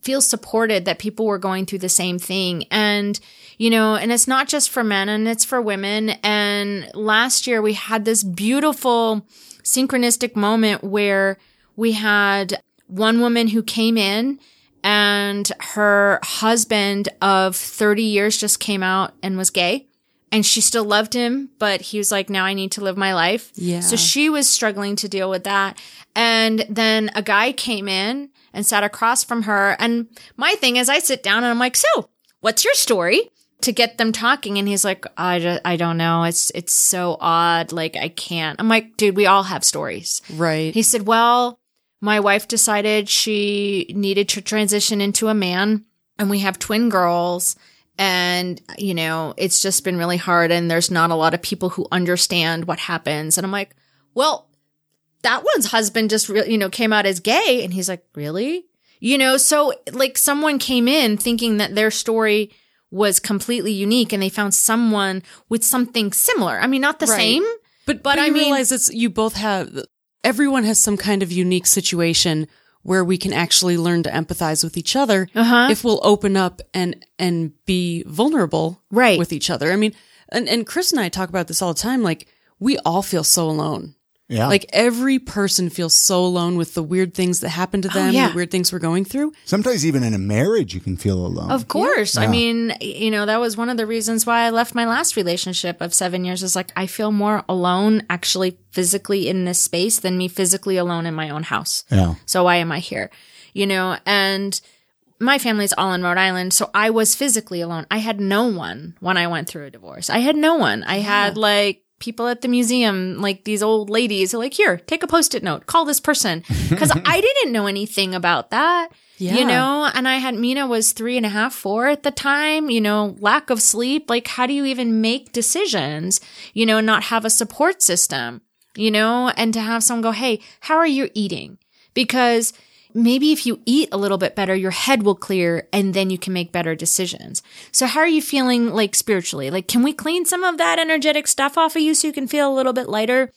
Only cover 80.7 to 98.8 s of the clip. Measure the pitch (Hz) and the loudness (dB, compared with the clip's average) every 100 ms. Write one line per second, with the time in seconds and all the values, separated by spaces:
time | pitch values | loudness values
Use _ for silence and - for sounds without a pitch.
80.7 | - 359 302 185 190 185 185 165 165 180 | -4 -2 -2 -2 -4 -4 -4 -4 -4 -4
81.7 | 156 226 262 202 160 - _ _ _ 226 | -4 -2 -2 -2 -4 -10 _ _ _ -2
82.7 | - 165 175 196 180 156 - 160 156 156 | 0 0 -2 0 -2 2 2 2 -2 -4
83.7 | 151 - - _ _ _ 117 127 196 - | -6 -10 -18 _ _ _ 0 2 2 2
84.7 | - 240 233 262 262 262 208 196 185 180 | 2 2 2 0 0 -2 -2 0 0 -2
85.7 | - 170 - - 185 180 180 175 175 165 | -4 0 2 2 2 2 0 0 0 -2
86.7 | - 156 185 185 - 180 175 - 165 185 | -4 -2 0 0 0 -2 0 -4 -4 -2
87.7 | 196 185 190 190 240 247 170 175 185 175 | -2 -2 0 2 4 2 0 -2 0 0
88.7 | 180 165 175 196 269 302 302 - 202 233 | 0 0 0 0 -2 -4 -6 -4 -2 0
89.7 | 233 151 139 120 107 98 104 156 226 110 | 2 2 2 0 0 0 2 2 2 0
90.7 | 90 98 95 107 92 90 85 82 254 226 | -6 -6 -4 0 0 -2 -4 -4 -4 -2
91.7 | 311 453 571 - - 220 233 233 233 233 | -2 2 2 0 0 2 2 2 0 -4
92.7 | - 214 - 220 214 208 220 240 214 233 | -6 -10 -4 -2 0 0 0 -2 -2 -4
93.7 | 240 220 226 220 226 233 233 233 226 233 | -4 -4 -4 -2 -2 0 2 2 0 -2
94.7 | 240 233 233 330 - 175 175 - 180 175 | -2 -2 0 -2 -2 -2 -2 -4 -4 -6
95.7 | 170 170 - 185 180 180 180 185 180 185 | -6 -4 -2 -2 -4 -4 -4 -4 -4 -4
96.7 | - 190 - 214 208 202 214 - 190 175 | -6 -6 -4 -2 0 2 0 -2 0 2
97.7 | 180 208 220 - 175 - 185 185 180 _ | 2 4 2 0 -6 -2 0 -2 -4 _
98.7 | - | -2